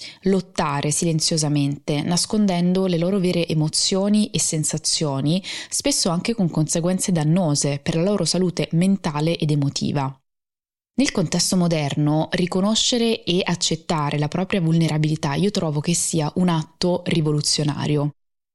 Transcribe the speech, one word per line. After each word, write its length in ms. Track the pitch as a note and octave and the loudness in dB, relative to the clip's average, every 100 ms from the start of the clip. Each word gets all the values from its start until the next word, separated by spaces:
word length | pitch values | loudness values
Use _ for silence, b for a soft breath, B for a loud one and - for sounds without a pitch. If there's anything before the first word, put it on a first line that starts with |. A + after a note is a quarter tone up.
| B B | B B
lottare 720 | F#3+ F#3+ F3+ - D#3 C#3+ D3+ | 0 0 -2 -2 -2 0 -2
silenziosamente, 1080 | D3 E3+ D#3+ - E3 D3+ D3 C#3+ D3 - D3 | 0 0 0 0 0 0 2 0 -2 -4 -2
nascondendo 840 | D#3 F3 - G#3+ G3+ F3 F3+ F#3 F#3+ | 0 -2 0 2 2 2 2 2 2
le 120 | E3 | 0
loro 200 | F3 G3+ | 0 0
vere 300 | F3+ F3 E3 | 0 0 0
emozioni 840 | D#3+ D3+ - - F#3+ G3+ G#3+ G#3 | 0 0 0 0 0 2 2 0
e 80 | - | -2
sensazioni, 1040 | - D#3+ D3+ D#3 - - D3+ C3+ C#3+ F#3 B B B | -2 -2 -2 -4 -2 -2 -2 0 0 0 B B B
spesso 400 | - C#4 C#4+ G3 | -4 -2 0 0
anche 240 | E3+ G#3 | -2 -2
con 160 | A3+ F3 | 0 0
conseguenze 600 | - D3+ E3+ F3 F#3 - | 0 0 0 0 -2 0
dannose 680 | E3+ D3+ F3 E3 C#3+ C#3+ C#3 | 0 2 2 2 0 0 -2
per 160 | - D#3+ | -2 0
la 80 | |
loro 200 | F#3 G3+ | 2 0
salute 440 | D#3+ F3 F#3 E3 D3+ | 0 0 0 0 0
mentale 640 | E3 F#3 G3 E3+ D3 D#3+ E3+ | 2 2 2 0 -2 0 0
ed 140 | D3+ | 0
emotiva. 680 | D3 C#3 - - C#3+ C3+ C3+ _ _ _ _ _ _ _ | 2 0 -2 -2 -2 -4 -6 _ _ _ _ _ _ _
Nel 160 | - C#4+ | -2 0
contesto 460 | - D#3 F3 - F#3+ | 0 0 0 0 2
moderno, 720 | F3 D#3+ C#3+ D3+ D3 D#3 E3 | 2 2 0 0 2 2 0
riconoscere 960 | F3+ F3+ F#3 G3+ A3 - A#3+ A#3 A3 | 0 0 0 0 0 0 0 0 -2
e 160 | - F3 | 0 0
accettare 760 | F#3 F3 - D#3+ - D#3+ D3 D3 | 0 -2 -2 -2 -2 -2 0 0
la 80 | D3+ | -2
propria 320 | E3+ F#3+ G3+ | -2 -2 0
vulnerabilità 720 | D#3+ E3 D#3+ D#3 D3+ D#3 D3+ | 2 2 2 2 0 0 -2
io 160 | D3 G3 | 0 0
trovo 300 | G3+ E3 D3 | 0 -2 -2
che 140 | D#3+ | 0
sia 360 | E3+ - E3 D3 - | -2 0 -2 -2 0
un 120 | F3+ | 0
atto 540 | E3 D3+ - F3+ F3 F3 | 0 -2 -4 -2 -2 0
rivoluzionario. 1040 | D#3+ D#3 D3+ - - D3+ C#3 C3+ D3 D3 - _ _ _ | 0 0 0 0 -2 -2 -2 -2 0 -2 -6 _ _ _